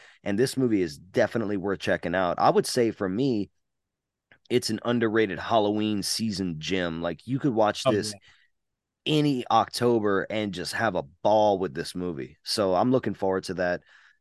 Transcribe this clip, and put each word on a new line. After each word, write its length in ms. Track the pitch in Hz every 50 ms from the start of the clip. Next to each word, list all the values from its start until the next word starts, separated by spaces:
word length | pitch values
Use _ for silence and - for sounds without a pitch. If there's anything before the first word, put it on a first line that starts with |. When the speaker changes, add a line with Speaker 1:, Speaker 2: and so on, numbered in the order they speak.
| - - - _ _
Speaker 1:
and 140 | 101 101 101
this 180 | 127 135 -
movie 240 | 135 131 120 110 98 90
is 140 | 80 73 65
definitely 580 | 82 92 - 127 110 101 - 120 110 98 104 98
worth 200 | 87 101 95 85
checking 340 | - 110 92 82 - 87 85
out. 240 | 92 92 87 82 -
I 100 | 92 135
would 160 | 170 208 -
say 240 | - - 131 117 110
for 180 | 101 - 104 92
me, 420 | 92 107 135 139 123 104 95 - _ _ _ _ _ _ _ _ _ _ _ _ _ _ _ _ - _ _ -
it's 220 | - 123 - -
an 100 | 110 104 -
underrated 540 | 117 120 120 117 113 104 110 110 98 90 80
Halloween 640 | - - 113 113 104 104 104 107 107 107 107 101 92
season 560 | - - - 113 113 101 87 98 90 82 78
gem. 440 | 78 78 95 95 90 85 82 82 85
Like, 240 | 87 85 - -
you 120 | - 131 135
could 140 | - 147 113
watch 280 | 110 107 104 104 - -
Speaker 2:
Oh, 60 | 135 117
Speaker 1:
this 200 | 101 92 107 101
Speaker 2:
yeah. 60 | 98 - - - _ _ _ _ _ _ _ _ _ _ _ _ _ _ - 156 151
Speaker 1:
any 260 | 147 147 139 123 113 -
October 760 | 110 113 101 - - - 123 120 120 113 104 104 98 95 - -
and 220 | - 110 107 101 90
just 180 | 90 82 - -
have 220 | - 92 107 92
a 60 | 87 76 71 - _ -
ball 360 | 107 107 110 107 104 101 92
with 160 | 95 87 65
this 200 | 80 80 - -
movie. 440 | 92 90 90 82 69 65 65 - _ _
So 320 | - - 110 104 95 92
I'm 160 | 90 110 127
looking 240 | 127 127 - 113 95
forward 300 | - 104 95 95 95 -
to 100 | - 92
that 280 | 85 90 90 87 82 - _ - - - _ _ _